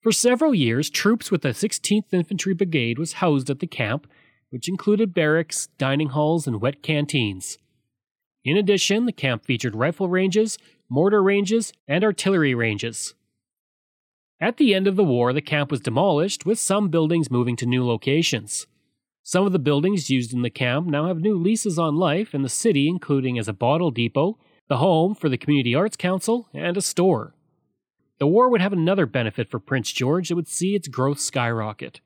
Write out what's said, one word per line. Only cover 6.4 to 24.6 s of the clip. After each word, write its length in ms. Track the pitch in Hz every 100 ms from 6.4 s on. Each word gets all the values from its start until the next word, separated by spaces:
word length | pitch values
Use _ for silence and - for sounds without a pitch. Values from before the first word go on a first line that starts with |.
| 143
and 160 | 113
wet 220 | 117 -
canteens. 760 | - 151 147 143 110 92 - - _ _ _ _ _ _ _ _ 127
In 120 | 180
addition, 480 | 196 202 - 202 240
the 80 |
camp 300 | - 135 113
featured 320 | - 120 123 107
rifle 340 | 135 170 185
ranges, 500 | 185 190 190 220 - _ _ _
mortar 360 | 131 185 208
ranges, 500 | 190 202 196 226 214 _ -
and 160 | 151
artillery 500 | 214 196 190 190 147
ranges. 600 | 120 117 104 117 113 - - _ _ _ _ _ _ _ _ _ _ _ _
At 180 | 190 240
the 180 | 269 190
end 100 | 196
of 120 | 190
the 60 |
war, 300 | 190 120 120
the 80 | 135
camp 300 | - 151 143
was 80 | 135
demolished, 640 | - 120 196 147 185 - 165
with 140 | 226
some 300 | - 196 202
buildings 420 | 165 156 170 135
moving 240 | 123 120 120
to 100 | 120
new 180 | 127
locations. 840 | 123 113 - 147 165 120 104 - - _ _ _ _ _ -
Some 200 | 185 196
of 80 |
the 60 | 180
buildings 500 | 139 143 175 202 143
used 240 | 131 117
in 80 | 123
the 80 | 120
camp 360 | - 123 131 175
now 220 | 143 165
have 140 | 170
new 160 | 190 196
leases 420 | 170 220 214 165
on 160 | 165 151
life 400 | 180 160 220 143
in 60 |
the 80 | 135
city, 400 | - 233 151 143
including 500 | 180 - 143 131 123
as 80 | 107
a 60 |
bottle 360 | 101 120 156 170
depot, 480 | 117 117 135 165 220 _ _